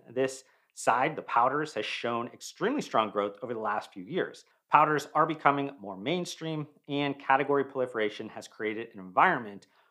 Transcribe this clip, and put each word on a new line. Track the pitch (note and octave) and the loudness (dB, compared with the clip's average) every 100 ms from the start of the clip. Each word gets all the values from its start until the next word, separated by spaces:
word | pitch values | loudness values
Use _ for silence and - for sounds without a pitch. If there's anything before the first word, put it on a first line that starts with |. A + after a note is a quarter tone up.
| - | -8
this | A#2+ C3 - - _ _ | -2 -2 -4 -18 _ _
side, | - - A#2 D3+ D#3 | -4 2 2 2 -2
the | |
powders, | - A#2+ B2+ C#3+ D3+ | -2 2 4 2 -4
has | A2 G#2+ | -4 -4
shown | - A#2+ A#2 B2 | -4 -2 -2 -4
extremely | - - - G3 C#4+ | -10 -14 -4 -2 -2
strong | - B2 G#2+ | 0 0 2
growth | G2+ G2+ - | 0 -2 -4
over | A#2+ | -8
the | A2+ | -4
last | G#2+ G#2 - | -2 -4 -6
few | G2 | -14
years. | F2+ F3 - - - _ - | -6 -4 -4 -6 -20 _ 4
Powders | D3 D3+ D3 - D3+ | 6 6 4 0 2
are | D#3+ | 2
becoming | D#3 D3 C#3 C#3 - | 4 2 2 -2 -8
more | G2+ F#2+ | -12 -6
mainstream, | A2+ F3+ E3 - D#3+ D#3 C#3+ _ - | -2 -2 -4 -8 -6 -6 -6 _ -6
and | C#3+ C#3+ C3 | -2 -2 -2
category | - C3+ C#3+ C#3+ | 2 2 4 2
proliferation | C#3 C3+ B2+ A2+ G#2+ - A2 | 0 -2 -2 0 -2 -2 -10
has | A2 - | -12 -14
created | - G#2 G#2+ A#2 | -6 -4 -4 -8
an | G#2 | -12
environment | F#2 A2+ F3+ D3 G#2+ G2+ _ _ _ | -4 4 4 4 -4 -14 _ _ _